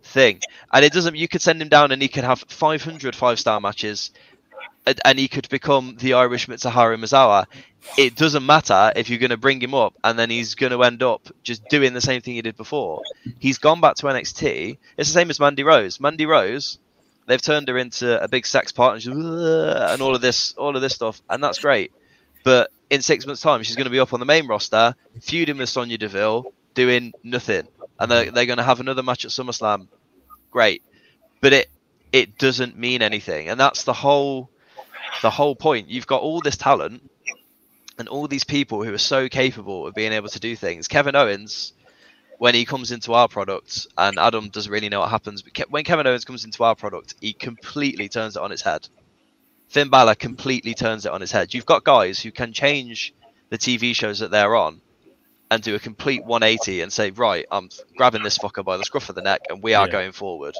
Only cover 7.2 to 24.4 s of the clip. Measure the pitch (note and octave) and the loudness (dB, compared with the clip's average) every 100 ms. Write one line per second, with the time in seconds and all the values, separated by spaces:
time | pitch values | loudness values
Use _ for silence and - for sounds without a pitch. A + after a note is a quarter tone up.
7.2 | B2+ G2+ - - - _ - - C3 A#2 | 6 6 2 -12 -20 _ -4 2 2 4
8.2 | D#3 D3 C3 D3+ - F#2+ G#2+ G#2+ A#2+ A#2 | 0 2 4 4 6 4 6 2 -4 -2
9.2 | B2 A2+ C3 C3 B2 C#3 G#2 _ A2+ A#2 | -2 2 0 0 -2 0 0 _ -2 0
10.2 | A2+ A#2 A2+ - C3 B2 B2 A#2+ B2+ A2 | 0 -2 -6 -2 -2 4 2 4 0 -2
11.2 | - - - A2+ - D3 C3+ B2 C3 B2+ | -6 -18 -12 -12 0 2 2 0 -4 -4
12.2 | B2+ A#2+ A2+ A2 A2 D3 G2 D#2 - - | -4 -8 -8 -10 -8 -6 -6 -8 -12 -16
13.2 | A#2+ - C3+ C3 D3+ E3+ D#3+ - C#3+ C3 | -16 -4 -2 4 4 6 4 4 -2 -2
14.2 | - - D3+ B1+ F2+ - _ - C3 F3 | -6 -4 -4 -4 -8 -12 _ -6 0 2
15.2 | F3 C#3+ C#3+ C#3 C#3 D3 G2 - C#3+ D#3+ | 0 2 2 2 6 6 4 -2 -2 0
16.2 | D3+ D#3 G2 C3 - - _ _ _ _ | 2 2 2 -4 -8 -12 _ _ _ _
17.2 | - B2 - D3+ C3+ B2+ B2 - B2 A2+ | -2 0 2 0 0 -4 -4 -4 0 0
18.2 | - B2+ - C3+ - - B2+ A2 A#2+ C#3 | 0 -2 0 -2 -2 2 2 2 -6 -8
19.2 | E3 E3 E3 D#3+ D#3 D3+ E2 A#2+ C3+ B2+ | -6 -2 0 2 2 0 0 0 0 2
20.2 | B2 A#2+ - - C#3+ C3+ C3+ - A2+ A2 | 0 0 -4 -4 -4 -2 -4 -4 -6 -8
21.2 | _ A#2 C#3+ - D3 A#2+ F#2 _ _ _ | _ -4 -4 0 2 2 0 _ _ _
22.2 | _ _ C3 B2 - _ _ C#3 C3 D3+ | _ _ 4 4 4 _ _ -2 2 0
23.2 | C3+ C#3 D#3+ B2+ A2 A#2 C3 B2+ B2+ A#2+ | -2 -2 2 2 -2 -4 -2 2 0 0
24.2 | B2+ D#3+ | 2 2